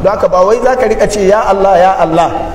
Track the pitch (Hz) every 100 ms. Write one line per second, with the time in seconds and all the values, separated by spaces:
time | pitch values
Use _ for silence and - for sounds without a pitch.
0 | 190 208 196 185 190 233 247 254 226 214
1 | 214 214 190 208 226 196 196 180 185 190
2 | 165 160 156 - -